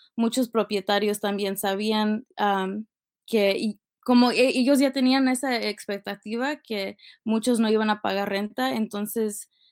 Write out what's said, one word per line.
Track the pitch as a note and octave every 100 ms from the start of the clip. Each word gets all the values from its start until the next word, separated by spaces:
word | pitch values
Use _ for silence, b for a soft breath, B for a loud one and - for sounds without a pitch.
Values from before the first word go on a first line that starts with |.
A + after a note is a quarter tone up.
| b -
muchos | A3+ B3+ A#3
propietarios | A3+ G3+ G3+ F#3+ G3+ G#3 G#3
también | G#3 G3+ G3+ G3
sabían, | G3+ G3 G#3+ G#3+ G#3+ G#3+ - -
am, | G#3 G3 F#3+ G#3 A3 _ _ _ -
que, | A3+ G3 -
y | A3 G#3 _ _
como | - A#3+ B3
e-, | G#3 B3+ C4
ellos | B3 C#4
ya | C#4
tenían | C#4 B3+ C4+ C4
esa | B3+ C#4 A#3+
expectativa | G#3 G#3 - G3+ G3+ G3+ G#3 A#3 C4+ D4
que | - G#3+ G3 G#3+ B B
muchos | - A3 B3 A#3
no | A3
iban | G#3+ G#3+
a | G#3
pagar | G#3 G3 G3+
renta, | G3 G#3 - C4
entonces | A3+ A3 G3+ G#3 A#3 G#3+ G#3 - _ _